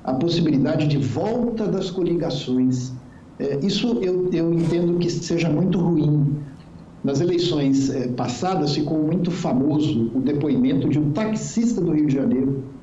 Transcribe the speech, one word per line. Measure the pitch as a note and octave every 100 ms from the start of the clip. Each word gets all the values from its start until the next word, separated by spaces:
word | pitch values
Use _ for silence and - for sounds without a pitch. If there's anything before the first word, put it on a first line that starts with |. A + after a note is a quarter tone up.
a | -
possibilidade | C3 E3 E3+ D#3 C3+ D3+ D#3 D3+
de | C#3
volta | A2 D#3 G3 A#3+ A#3 A3 G#3
das | F#3 -
coligações. | F#3+ E3+ E3+ C3 C#3 C3+ B2+ B2+ B2+ B2 - - - - -
É, | C#3 C#3+ G3
isso | - B3 -
eu, | F#3 F3+ F3+
eu | E3+ E3
entendo | E3+ E3 E3+ F3 F3
que | E3
seja | - - E3 E3
muito | D3+ F#3 G3
ruim. | E3 D#3+ D3 D3+ D3+ D3 - - - - - -
Nas | C3+ C#3
eleições, | F3 F3 F3 D#3 C#3 C3+ C3+
é, | C#3 B2
passadas, | A#2+ A#2+ - F#3 F3+ D3 D#3+
ficou | D3 D#3+
muito | D3+ F3+ F3
famoso | - E3 B2+ C#3+ D3+ D3+ A#2 A2+
o | C3
depoimento | B2+ D3 D3 B2 B2+ C#3 C3
de | C#3+
um | D3
taxista | G#3+ G#3+ G#3+ - - A#3 G3+
do | E3
Rio | D3+ D3
de |
Janeiro | C3 A#2 B2 C3+ C3+ B2 -